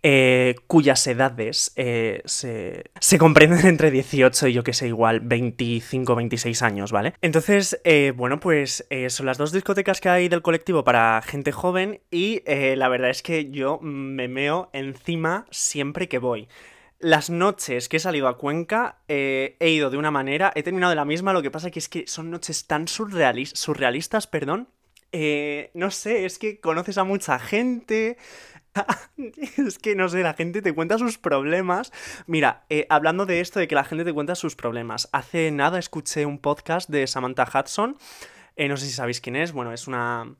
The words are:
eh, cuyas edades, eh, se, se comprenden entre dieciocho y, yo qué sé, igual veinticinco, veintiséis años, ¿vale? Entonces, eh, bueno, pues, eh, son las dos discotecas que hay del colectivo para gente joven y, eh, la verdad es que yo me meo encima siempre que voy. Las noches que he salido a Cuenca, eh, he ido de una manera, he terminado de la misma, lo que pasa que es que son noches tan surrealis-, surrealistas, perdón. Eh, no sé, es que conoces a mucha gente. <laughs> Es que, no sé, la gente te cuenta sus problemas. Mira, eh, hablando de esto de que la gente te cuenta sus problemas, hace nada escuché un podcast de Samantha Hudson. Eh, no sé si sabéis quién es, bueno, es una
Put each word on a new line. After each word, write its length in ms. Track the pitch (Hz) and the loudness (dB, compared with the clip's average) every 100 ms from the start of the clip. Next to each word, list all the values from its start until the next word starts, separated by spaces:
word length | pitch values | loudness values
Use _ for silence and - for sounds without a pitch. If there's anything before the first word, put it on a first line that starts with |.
eh, 520 | 156 139 131 127 127 120 _ | 6 6 6 6 4 0 _
cuyas 400 | 170 139 131 - | 4 6 4 2
edades, 680 | 120 131 120 107 - - - | 2 0 0 -4 -2 -4 -2
eh, 460 | 127 120 113 101 | -2 0 -2 -4
se, 680 | - - 127 113 85 85 - - | -6 -8 -6 -8 -8 -10 -16 -2
se 200 | - 180 | 2 6
comprenden 480 | 160 151 151 170 185 | 8 8 8 8 6
entre 240 | 160 156 | 6 4
dieciocho 580 | 131 131 143 127 123 139 | 2 0 4 6 6 2
y, 60 | |
yo 100 | 120 | 2
qué 80 | 120 | 0
sé, 160 | 120 123 | -2 -4
igual 320 | 113 113 113 | 2 2 2
veinticinco, 920 | 117 120 120 113 117 117 - 131 123 | 0 -2 -2 -2 -2 -2 -4 -4 0
veintiséis 480 | 120 117 117 120 113 | 0 0 -2 -4 0
años, 300 | 120 101 101 | -2 -2 -2
¿vale? 200 | 107 110 - | -2 -2 -2
Entonces, 580 | 175 160 160 202 190 175 | 0 2 4 2 2 0
eh, 300 | 175 156 139 123 | 4 6 4 2
bueno, 240 | 123 147 | -2 0
pues, 460 | 180 151 135 - - | 2 0 0 -6 -6
eh, 220 | 135 127 | -4 -4
son 160 | - 139 | -4 -4
las 100 | 127 | -2
dos 160 | 151 | 0
discotecas 480 | 180 190 196 196 190 | -2 -2 -2 0 0
que 80 | 190 | 2
hay 220 | 180 180 | 2 2
del 100 | 170 | 0
colectivo 420 | 170 165 - 170 | 0 -2 0 2
para 380 | 127 120 113 110 | 4 4 4 2
gente 320 | - 143 139 | -2 -4 -4
joven 480 | 139 180 185 190 214 _ | -2 -2 0 -4 -6 _
y, 300 | 170 196 226 - | -2 -2 -2 -2
eh, 300 | 139 135 131 | 0 2 4
la 120 | 131 | 2
verdad 220 | 127 127 | 4 0
es 120 | 135 | -2
que 280 | - 165 143 | -4 -4 -4
yo 300 | 139 135 151 | -4 -2 -2
me 460 | 160 139 135 135 123 | -6 -8 -8 -6 -6
meo 420 | 131 143 165 180 | -2 0 -2 -4
encima 720 | 139 135 135 - 170 160 185 - | -10 -10 -10 -6 -2 -2 -2 -6
siempre 580 | - - 147 143 147 180 | -6 -4 -2 -4 -4 -4
que 80 | 127 | -2
voy. 320 | 127 113 107 - - - _ _ | -2 -4 -8 -20 -20 -20 _ _
Las 280 | 165 156 147 | 2 2 2
noches 580 | 170 190 202 - 123 120 | 0 0 0 -6 -6 -2
que 80 | 160 | -4
he 40 | |
salido 280 | 175 156 135 | -2 0 0
a 80 | 123 | -2
Cuenca, 640 | 143 156 165 220 240 - _ | -4 -4 -2 -2 -4 -8 _
eh, 480 | 143 135 135 135 _ | -4 -2 -2 -4 _
he 120 | 165 | 2
ido 180 | 160 139 | 4 2
de 80 | 139 | 0
una 140 | 151 | 0
manera, 420 | 147 135 143 190 | 0 -2 0 0
he 80 | 156 | 0
terminado 280 | 151 185 180 | -4 0 2
de 60 | 160 | 2
la 100 | 143 | 0
misma, 260 | 160 190 | -2 0
lo 80 | 185 | 0
que 100 | 139 | 0
pasa 200 | 156 175 | -6 -8
que 80 | 160 | -8
es 100 | - | -8
que 180 | 175 - | -8 -8
son 240 | - 160 | -10 -10
noches 360 | 170 - 160 - | -10 -8 -8 -4
tan 180 | 151 | -4
surrealis-, 680 | 170 - 214 185 139 117 139 | -2 -6 -6 2 2 2 -6
surrealistas, 720 | - - 147 131 127 - 220 - | -8 -6 0 0 0 -2 -4 -2
perdón. 420 | 160 139 180 254 _ _ _ _ | -6 -4 -4 -6 _ _ _ _
Eh, 580 | 175 151 147 147 147 - | -2 0 0 -2 -6 -10
no 160 | 175 190 | -6 -4
sé, 360 | 196 208 226 185 | -4 -2 -2 -2
es 120 | - | -4
que 220 | 220 208 | -8 -4
conoces 380 | - 160 180 196 | -2 -2 -2 -2
a 60 | |
mucha 340 | 190 196 - 127 | 0 -2 0 -2
gente. 800 | 120 208 247 240 - 220 220 240 - - - - _ | 0 -2 -2 -4 -4 -2 -2 -6 -16 -20 -20 -20 _
<laughs> 840 | - 202 220 - - 247 262 285 - | -8 -4 -4 -6 -14 -14 -10 -8 -2
Es 220 | 262 - | -2 -2
que, 180 | 220 202 | -2 0
no 120 | 185 | 0
sé, 140 | 175 | 2
la 120 | 175 | -2
gente 280 | 151 170 185 | -2 -4 -2
te 100 | 190 | -2
cuenta 260 | 151 165 220 | -2 -2 0
sus 200 | 240 220 | -2 -2
problemas. 720 | 175 143 139 175 185 180 254 - - - - | 0 0 0 0 0 -2 -4 -14 -16 -16 -4
Mira, 380 | 160 139 - _ | 2 2 0 _
eh, 180 | 151 - | -2 2
hablando 380 | 156 156 175 196 | 4 4 0 0
de 140 | 175 | 0
esto 180 | 175 208 | 0 -2
de 80 | 170 | 2
que 80 | |
la 100 | 147 | 2
gente 200 | 139 160 | 0 -2
te 80 | 170 | -4
cuenta 220 | 151 147 | -2 -4
sus 200 | 180 160 | -4 -6
problemas, 540 | - 120 117 117 110 - | -6 -6 -6 -8 -8 -4
hace 380 | 135 135 170 160 | -4 -2 -2 0
nada 280 | 147 143 180 | 2 2 0
escuché 480 | 170 156 - - 147 | -6 -10 -6 -4 -4
un 120 | 143 | -2
podcast 500 | 143 147 - 170 - | -4 -4 -2 -4 -2
de 180 | 147 131 | -2 0
Samantha 420 | 135 127 131 123 | -2 -4 -2 0
Hudson. 440 | 139 135 - 226 294 - - - - - - | 0 -2 -2 -4 -4 -16 -20 -20 -20 -20 -6
Eh, 120 | 143 | -4
no 80 | 143 | -2
sé 100 | 139 | -6
si 60 | |
sabéis 280 | 123 123 120 | -6 -6 -6
quién 160 | - 127 | -6 -4
es, 160 | 170 | -4
bueno, 200 | 147 120 | -4 -8
es 160 | 117 - | -10 -8
una 460 | 127 120 120 117 123 | -4 -4 -4 -8 -18